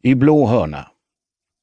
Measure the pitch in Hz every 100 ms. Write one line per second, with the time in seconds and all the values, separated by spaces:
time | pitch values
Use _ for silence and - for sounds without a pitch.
0 | 127 131 143 151 123 120 80 71 - _
1 | _ _ _ _ _ _